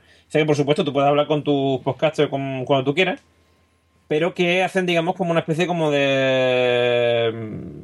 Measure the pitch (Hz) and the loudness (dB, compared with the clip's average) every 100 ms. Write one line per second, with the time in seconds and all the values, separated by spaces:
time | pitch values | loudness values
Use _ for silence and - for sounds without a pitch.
0 | _ _ _ 151 156 143 139 151 147 135 | _ _ _ 0 2 2 2 0 0 2
1 | 139 147 147 151 143 143 135 131 139 127 | 2 2 2 0 0 0 0 -2 -4 -2
2 | 156 156 143 139 135 131 127 139 131 143 | -2 0 -2 -2 -6 -6 0 0 2 0
3 | 180 277 _ _ _ _ _ _ _ _ | 0 -4 _ _ _ _ _ _ _ _
4 | - 151 175 - 175 180 180 190 180 170 | -4 -2 0 0 0 0 0 0 0 0
5 | 165 165 175 165 156 156 170 175 156 143 | -2 -2 -2 -2 -2 -2 -2 0 0 2
6 | 139 135 131 131 127 127 123 123 123 120 | 2 2 2 2 2 2 2 2 2 2
7 | 120 117 117 113 110 - - - | 2 0 0 -4 -8 -10 -12 -14